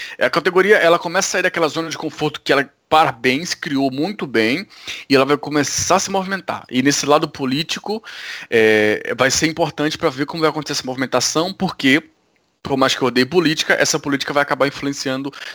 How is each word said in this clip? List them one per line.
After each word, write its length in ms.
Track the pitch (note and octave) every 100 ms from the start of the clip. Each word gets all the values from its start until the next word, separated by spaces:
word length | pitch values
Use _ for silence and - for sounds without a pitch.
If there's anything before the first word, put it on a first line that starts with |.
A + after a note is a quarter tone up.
| - -
a 120 | A#2+
categoria, 480 | E3+ F3 F3+ F#3+ G#3
ela 200 | E3 E3+
começa 300 | F3 F3 F#3
a 20 |
sair 100 | G3+
daquela 260 | F3+ F3 D#3+
zona 220 | C#3+ E3
de 80 | C#3+
conforto 420 | D#3 - D3+ -
que 100 | -
ela, 180 | C#3 C3+ _ -
parabéns, 640 | D#3 D#3 B2 A#2+ C3 F3
criou 360 | - F3 C#3 C#3
muito 360 | C3 E3 G#3 D#3+
bem, 400 | A2+ A2 D3 G3+ - - - -
e 80 | C3+
ela 80 |
vai 140 | C3+ D3
começar 580 | D3 D3 C#3 - - F3+
a 20 |
se 120 | -
movimentar. 520 | G3 F#3 F#3+ - A2 -
E 120 | B2+
nesse 240 | C3+ C#3 C#3
lado 200 | D3+ D#3+
político, 800 | - C3+ C#3 E3 - - G#3+ - - - - -
é, 640 | A#2 A2 G#2+ G#2+ G#2+ - A#2+
vai 140 | B2+
ser 160 | - D#3+
importante 500 | D#3+ D#3+ - D3+ -
pra 140 | E3
ver 160 | C3 C#3+
como 160 | E3
vai 80 | D#3
acontecer 220 | D#3 D3
essa 140 | C#3+ C3
movimentação, 680 | B2+ B2+ B2+ - D#3 F3
porque, 480 | G3 F#3 - C3+ C#3+ - _ _ _ _ _
por 140 | - C3+
mais 180 | C3
que 60 | -
eu 60 | C3
odeie 160 | A#2+ B2+
política, 480 | E3+ E3+ D#3+ -
essa 240 | F#3 C#3 D#3
política 340 | D3 C#3 -
vai 80 | C#3+
acabar 240 | C#3+ C#3 C#3
influenciando 680 | - C#3+ C#3 C#3 C3 C#3 - -